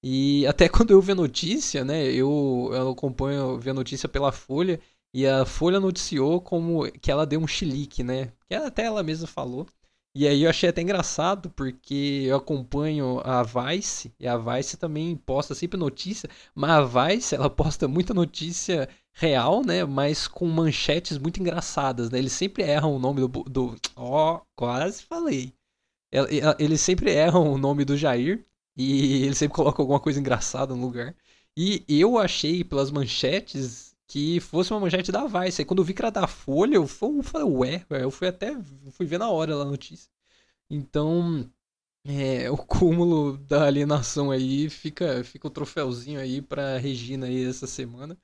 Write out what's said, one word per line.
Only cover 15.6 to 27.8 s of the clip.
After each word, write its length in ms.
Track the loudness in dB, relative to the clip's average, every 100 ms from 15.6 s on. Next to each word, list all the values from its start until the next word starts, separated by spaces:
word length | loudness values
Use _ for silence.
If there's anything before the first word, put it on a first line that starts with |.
| -6 -2
notícia, 520 | -4 -4 -10 -8 -10 -16 -18 -4
mas 160 | 4
a 120 | 4
Vice, 520 | 6 2 2 0 0 0
ela 140 | 0
posta 360 | 2 0 0 0
muita 280 | 0 0
notícia 720 | 2 0 -2 -8 -8 -4 -2 -4 -10 _
real, 500 | -2 2 2 4 2 2
né, 180 | 0
mas 420 | 0 0 0 0 -6
com 220 | -4 0
manchetes 680 | 2 2 2 0 0 -2 -4
muito 240 | -4 -2
engraçadas, 680 | -2 -2 -4 -2 0 0 -2
né, 80 | -2
eles 140 | -2
sempre 320 | -2 -4 -2
erram 320 | 0 2 2 0
o 40 |
nome 220 | 0 2
do, 60 | 0 -2
do, 320 | -4 -2 -2 -4 -12 -10
ó, 460 | -2 2 2 0 _ -6
quase 480 | -4 -2 -4 -6
falei. 500 | -10 -4 -2 -2 -6 _ _ _ _ _ _
El-, 200 | -2 0
e-, 100 | 2
a-, 140 | 2 2
eles 200 | 2 2
sempre 320 | 2 2 2
erram 400 | 4 6 6 4
o 60 | 2
nome 260 | 0 0